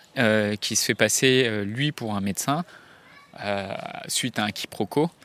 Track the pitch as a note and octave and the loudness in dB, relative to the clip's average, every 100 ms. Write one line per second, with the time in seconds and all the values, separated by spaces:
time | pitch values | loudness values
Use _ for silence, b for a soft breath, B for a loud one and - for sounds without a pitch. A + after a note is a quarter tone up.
0 | - - A2+ G#2+ G#2 G#2 - A2 - A2+ | -8 0 4 4 2 -2 -2 -2 0 2
1 | A2 - C3+ B2+ B2 G#2+ G2+ A2+ D3 C#3+ | 2 4 4 4 4 0 -2 -2 -2 -2
2 | A#2 G#2 G2 F#2 - D3+ F3 B B B | -4 -2 -2 -2 -2 -2 -2 B B B
3 | B B B - G2+ G2+ G2 - - - | B B B -10 -4 -4 -4 -8 -10 -10
4 | - - C3 A2+ G#2+ - - - G#2+ - | -6 -4 -2 -2 -2 -4 -8 -6 -2 0
5 | D#3+ - | 0 -2